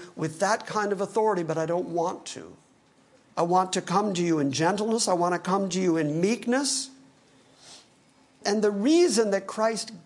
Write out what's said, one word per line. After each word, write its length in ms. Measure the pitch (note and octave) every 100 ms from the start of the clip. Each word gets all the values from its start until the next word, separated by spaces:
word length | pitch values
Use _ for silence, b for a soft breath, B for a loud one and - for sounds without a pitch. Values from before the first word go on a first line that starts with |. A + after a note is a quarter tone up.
| B -
with 240 | D#3+ D#3+
that 280 | G3 A3 -
kind 240 | G#3+ G3+
of 100 | G3
authority, 400 | G3 A3+ A3 F#3
but 160 | D#3+ D#3+
I 80 | D#3+
don't 240 | F3 F3
want 360 | E3+ E3+ G3 -
to. 280 | C3 E2 - _ _ _ _ _ _ _ -
I 60 |
want 320 | E3+ F#3 F#3
to 80 | F#3
come 320 | F3+ F#3 G#3+
to 80 | F3
you 160 | F3 D#3
in 140 | C#3
gentleness. 560 | B2+ E3 G3 A3 A3+ -
I 60 |
want 200 | F3 F3
to 60 | F3
come 300 | F#3 G3 G3
to 100 | F3+
you 180 | F#3 D#3+
in 240 | D3 D#3
meekness. 680 | F#3+ A#3+ A#3 B3+ C4+ - - - - _ _ _ _ B B B B _ _ _ _ _ -
And 180 | G#3+
the 80 | G#3
reason 600 | G3+ A#3+ E4 F4 G#3+ G#3+
that 160 | G3 -
Christ 440 | - A3+ A3 - F#3